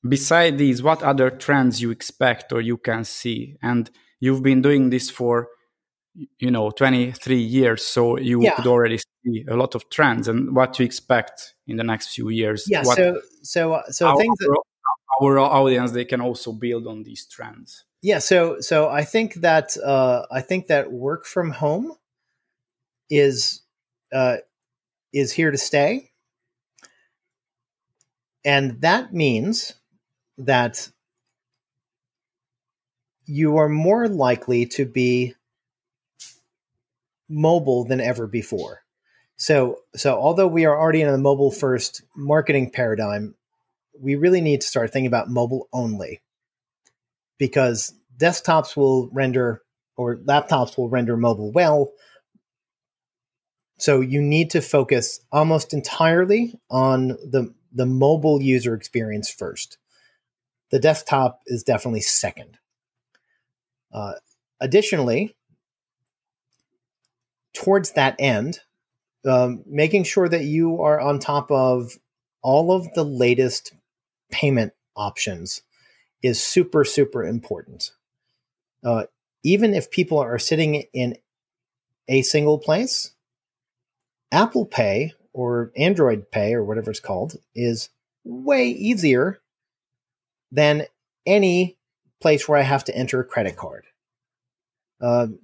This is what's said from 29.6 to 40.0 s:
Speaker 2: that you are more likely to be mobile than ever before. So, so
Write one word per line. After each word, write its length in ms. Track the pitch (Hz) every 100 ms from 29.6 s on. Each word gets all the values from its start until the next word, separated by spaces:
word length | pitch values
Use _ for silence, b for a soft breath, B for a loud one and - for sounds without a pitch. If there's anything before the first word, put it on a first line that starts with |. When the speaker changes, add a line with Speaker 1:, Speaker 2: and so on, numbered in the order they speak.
| - - _ _ _ _ _ -
Speaker 2:
that 540 | 131 127 120 - - _ _ _ _ _ _ _ _ _ _ _ _ _ _ _ _ _ _ _ _ _ _ _ -
you 320 | 143 156 156
are 120 | 151
more 380 | 151 165 220 233
likely 600 | 190 127 120 - 120 120
to 180 | - 131
be 480 | 127 123 123 123 - _ _ _ _ _ _ _ _ - _ _ _ _ _ _ _ _ _ _
mobile 580 | 151 156 170 139 123 117
than 140 | 127
ever 280 | 120 120 110
before. 560 | 117 - 104 - - _ _ _ _ _ _
So, 440 | - 151 127 - _
so 240 | -